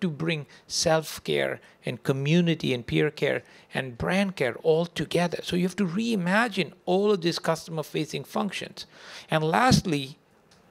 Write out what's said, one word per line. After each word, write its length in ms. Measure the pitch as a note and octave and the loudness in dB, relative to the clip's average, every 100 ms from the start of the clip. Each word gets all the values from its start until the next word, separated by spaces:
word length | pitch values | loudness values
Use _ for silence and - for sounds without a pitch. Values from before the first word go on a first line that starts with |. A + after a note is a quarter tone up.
to 80 | F#3 | -4
bring 360 | C#3+ D#3+ D#3 C#3 - - | -2 -4 -4 -6 -18 -8
self-care 960 | - E3+ D#3+ D#3 - - D3 C3+ B2+ - _ - | 0 2 2 0 -6 -2 0 0 -4 -12 _ -8
and 180 | B2 | -4
community 720 | - C3+ C#3+ E3+ E3+ D#3 C#3 | -2 0 4 4 4 2 0
and 120 | B2 A#2+ | -2 0
peer 240 | D#3 D3+ | 0 0
care 320 | - C#3+ B2+ - - - | 0 0 -2 -6 -20 -8
and 240 | C3+ C3 A#2 | -6 -6 -4
brand 380 | E3 F#3 G3 F3+ | -2 0 0 0
care 200 | B2+ - | -2 0
all 280 | D#3+ D#3+ E3+ | 2 2 0
together. 540 | - D3 E3+ F3 - | -4 -4 0 0 -2
So 120 | - F3 | -2 0
you 80 | |
have 120 | F3+ - | 0 0
to 80 | F#3+ | -2
reimagine 880 | F3+ A#3 A3 F3 G3+ A#3+ G3 C#3+ - - | -2 -2 0 2 2 2 -2 -4 -6 0
all 260 | F#3 G#3 | 2 4
of 100 | G3+ | 2
these 180 | E3+ D#3 | 0 0
customer-facing 840 | - D#3+ - D#3+ C#3+ D#3+ D3+ D3 C#3+ | 0 -2 -2 -8 -4 -4 -4 -6 -6
functions. 600 | - G3+ - - - - - - - - | -4 -4 -4 -10 -12 -16 -18 -20 -16 -2
And 120 | D#3 | 0
lastly, 760 | D#3 G3 B3+ F#3 F#3+ C#3+ C3+ - _ _ _ _ _ | 2 4 6 4 4 0 -4 -14 _ _ _ _ _